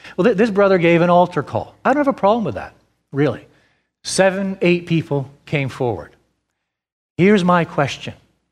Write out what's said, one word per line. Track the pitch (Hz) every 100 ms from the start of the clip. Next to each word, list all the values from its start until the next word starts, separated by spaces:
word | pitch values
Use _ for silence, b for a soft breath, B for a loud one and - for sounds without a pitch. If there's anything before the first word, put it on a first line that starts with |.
| B B
Well, | 190
th-, | 190
this | 226
brother | 196 196 190
gave | 170 170
an | 175
altar | 175 175 151
call. | 123 107 - -
I | 208
don't | 277
have | 277
a |
problem | - 196 233
with | 180 95
that, | - _ _ _ _
really. | 139 147 - - _ _ _ _ _
Seven, | - - 190 185 196 190
eight | 175 175
people | 170 165 - 143 127 - -
came | 151 135
forward. | - 123 92 73 _ _ _ _ _ _ _ _ _ _ -
Here's | 185 208
my | 180 180
question. | 165 - 139 - - - _ _ _